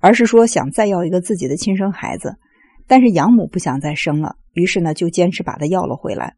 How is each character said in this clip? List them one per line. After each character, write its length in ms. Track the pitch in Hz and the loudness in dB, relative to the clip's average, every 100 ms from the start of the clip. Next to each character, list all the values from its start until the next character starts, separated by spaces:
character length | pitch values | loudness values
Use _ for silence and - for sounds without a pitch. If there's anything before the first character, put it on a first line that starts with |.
而 100 | 185 | 6
是 140 | 240 233 | 4 4
说 220 | 226 233 | 4 4
想 240 | 175 135 | 0 -4
再 160 | - 208 | -2 0
要 180 | 185 170 | 0 -2
一 40 | |
个 100 | 180 | -2
自 160 | 180 196 | -2 -4
己 100 | 131 | -4
的 80 | 147 | -4
亲 220 | - 190 | -2 -2
生 140 | 196 | -2
孩 260 | 190 - - | -6 -10 -8
子， 180 | - - _ _ _ _ _ | -10 -14 _ _ _ _ _
但 140 | 262 | 4
是 100 | 254 | 6
养 200 | 175 160 | 4 4
母 140 | 240 156 | 4 2
不 140 | 185 | -6
想 200 | 160 131 | -4 -4
再 140 | 147 | -6
生 260 | 151 - 151 | -4 -4 -2
了， 160 | 156 - _ | -4 -10 _
于 120 | - 180 | -2 0
是 160 | 196 | 0
呢， 140 | 165 156 | -2 -2
就 120 | 170 | -4
坚 200 | 175 175 | 0 -2
持 120 | 170 | -2
把 140 | 175 - | -10 -6
他 100 | 151 | -4
要 180 | 185 139 | -2 -4
了 100 | - | -8
回 200 | - - | -8 -8
来。 180 | 62 | -10